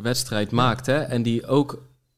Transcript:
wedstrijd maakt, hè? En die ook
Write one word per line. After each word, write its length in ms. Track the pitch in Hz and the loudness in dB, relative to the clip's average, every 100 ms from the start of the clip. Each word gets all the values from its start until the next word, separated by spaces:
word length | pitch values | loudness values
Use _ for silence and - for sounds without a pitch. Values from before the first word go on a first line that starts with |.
wedstrijd 480 | 117 127 - 107 104 | -2 -2 -2 -2 0
maakt, 360 | 117 127 107 - | 2 2 2 0
hè? 120 | 143 | 0
En 220 | 135 123 | 0 -2
die 240 | 117 117 - | 0 0 2
ook 360 | 135 147 - - _ _ | 2 2 -4 -16 _ _